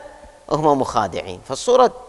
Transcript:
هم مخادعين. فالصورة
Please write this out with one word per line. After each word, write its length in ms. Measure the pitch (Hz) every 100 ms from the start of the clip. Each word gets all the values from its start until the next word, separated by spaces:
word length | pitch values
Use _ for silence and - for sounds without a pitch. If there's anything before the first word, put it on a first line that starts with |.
| - - - - -
هم 300 | 147 151 143
مخادعين. 600 | 123 120 101 82 87 90 -
فالصورة 440 | 135 - 247 240 -